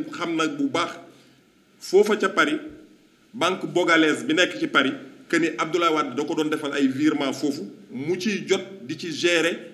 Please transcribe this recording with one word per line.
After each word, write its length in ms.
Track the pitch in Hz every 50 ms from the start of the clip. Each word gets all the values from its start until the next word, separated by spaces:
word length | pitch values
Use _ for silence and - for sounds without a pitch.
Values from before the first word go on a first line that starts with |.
| 147 - -
xam 240 | - 175 170 165
na 100 | 160 160
bu 220 | 151 143 143 143 135
baax 300 | 127 165 175 160 - - - - - - _ _ _ _ _ _ _ _ _ _ _ _
foofa 360 | - - - 196 208 208 208
ca 120 | - 202 185
Paris, 320 | - 170 156 147 151 - - - - - - - - _ _ _ _ _ _ _ -
banque 320 | 120 156 175 190 190 -
bogalaise 560 | 156 151 170 180 165 170 160 160 156 143 120 117
bi 100 | 131 160
nekk 240 | 180 180 156 - -
ci 60 | 165 151
Paris, 240 | - 147 131 135 - - - - - - - -
que 80 | 170
ni 120 | 165 165 160 156 -
Abdoulaye 340 | 165 160 156 175 170 165 156
Wade 200 | 151 147 135 123
da 100 | 135 147
ko 100 | 135 127
doon 160 | 156 156 151
defal 220 | 156 151 151 139 139
ay 120 | 143 139
virement 460 | 131 127 127 151 156 147 143 143 135 123
foofu, 320 | - 156 143 135 156 196 - - - - -
mu 240 | - 123 143 160 185 180
ciy 240 | - 214 202 175 151
jot 160 | - 190 185 - - - - 233
di 100 | 233 -
ci 140 | 156 - 170
gérer 480 | 151 123 165 175 175 165 156 175 - - - -